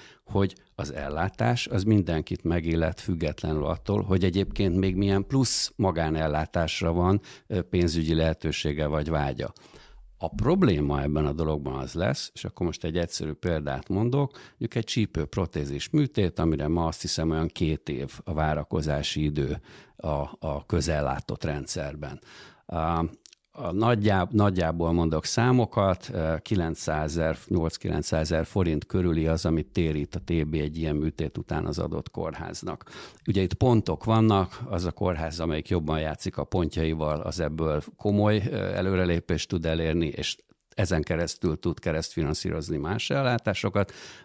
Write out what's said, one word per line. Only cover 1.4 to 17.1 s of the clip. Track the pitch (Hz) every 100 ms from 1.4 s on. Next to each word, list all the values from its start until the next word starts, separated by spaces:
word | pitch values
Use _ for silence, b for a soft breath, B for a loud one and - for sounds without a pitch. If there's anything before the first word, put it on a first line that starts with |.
| 117 120 -
az | 107
mindenkit | 101 107 85 80 - -
megillet, | 85 85 82 82 80 -
függetlenül | - 85 80 73 80 78
attól, | 73 82 - 101
hogy | 95 95
egyébként | 92 92 95 - 98 90
még | 95 92
milyen | 98 98 98
plusz | 135 123 - - -
magánellátásra | 98 82 80 80 80 76 78 90 80 - 87
van, | 85 87 101 B B B
ö, | 90
pénzügyi | 82 92 85 82 80
lehetősége | 80 80 78 78 73 80 73 76
vagy | 76 76
vágya. | 78 71 69 69 - B B B B - -
A | 82
probléma | - 113 190 160 76 71 71
ebben | 71 73 73
a |
dologban | 76 78 76 69 67
az | 65
lesz, | - 98 139 -
és | -
akkor | - - 87
most | -
egy | 82 85
egyszerű | 85 - 76
példát | 78 90 80 71 65 -
mondok, | 92 120 135 139 - -
mondjuk | - 113
egy | 117
csípő | 113 - 104 85
protézis | 73 - 90 80 71 71 -
műtét, | 151 139 - 92 -
amire | 82 76 76
ma | 85 82
azt | 82
hiszem | 82